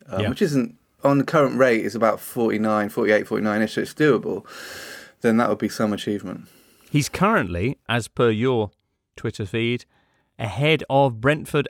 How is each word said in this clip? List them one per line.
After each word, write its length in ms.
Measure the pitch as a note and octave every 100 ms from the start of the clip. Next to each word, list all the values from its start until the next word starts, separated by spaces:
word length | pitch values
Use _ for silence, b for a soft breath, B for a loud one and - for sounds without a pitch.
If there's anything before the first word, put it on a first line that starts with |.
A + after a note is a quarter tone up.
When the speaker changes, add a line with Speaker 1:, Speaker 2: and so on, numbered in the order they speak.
| -
Speaker 1:
um, 140 | F#2+
Speaker 2:
Yeah. 80 | G#2
Speaker 1:
which 140 | C3+
isn't, 320 | F#3 C#3 A2+ - _ _
on 140 | C#3 C#3
the 60 |
current 340 | C3 D#3+ C3+ A#2+
rate, 260 | C3 A2+
is 120 | G#2 A2+
about 240 | G2+ -
forty-nine, 720 | - B2+ A2 G#2+ A2 G#2+ G#2
forty-eight, 380 | A#2+ G#2+ G#2+ -
forty-nine-ish, 460 | G#2+ G#2 G#2+ G#2+
so 80 | -
it's 120 | G2+ -
doable, 500 | D3+ A2 F2 F#2 - B B B B B B B
then 160 | A#2 A2+
that 120 | A2
would 80 | G#2+
be 120 | G#2+
some 220 | - G#2+
achievement. 560 | G2+ - G2+ G2 - - b b b b
Speaker 2:
He's 180 | D3 C3+
currently, 680 | - G3 G#3+ F#2+ F2 A2+ - -
as 180 | A#2 -
per 220 | - A#2+
your 400 | G#2+ B2+ A#2+ G#2 - _ _ _ -
Twitter 300 | A#2 - G#2
feed, 380 | A2+ A#2 A#2+ - _ _ _ _ -
ahead 440 | A2+ F#2+ D3+ D3+ -
of 320 | C3+ C#3 A2
Brentford 460 | B2+ D#3 - D3